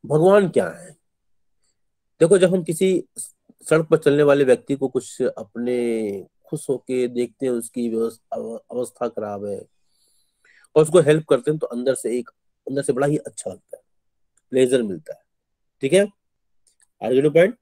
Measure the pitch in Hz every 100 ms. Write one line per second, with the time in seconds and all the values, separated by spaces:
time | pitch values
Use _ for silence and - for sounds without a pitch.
0 | 113 151 175 208 185 127 90 - - _
1 | _ _ _ _ _ _ _ _ _ _
2 | _ _ 160 190 180 185 160 156 190 185
3 | - - - _ _ _ - 156 160 160
4 | 147 143 147 143 131 120 _ 139 135 -
5 | - - 123 - - 117 120 123 120 113
6 | 107 98 90 _ _ 156 - 127 - 127
7 | 123 123 120 _ 131 120 117 - 117 113
8 | 117 117 _ 113 110 113 _ 123 120 _
9 | 120 113 107 101 101 98 - _ _ _
10 | _ _ _ _ _ _ _ 156 156 175
11 | 147 156 156 135 135 156 - 120 123 127
12 | 113 123 120 _ _ _ - 135 139 127
13 | 143 151 - - - 92 _ - _ _
14 | _ _ _ _ _ 127 127 127 110 85
15 | - - _ _ _ _ _ _ 143 180
16 | 202 _ _ _ _ _ _ _ _ _
17 | 107 127 151 151 185 -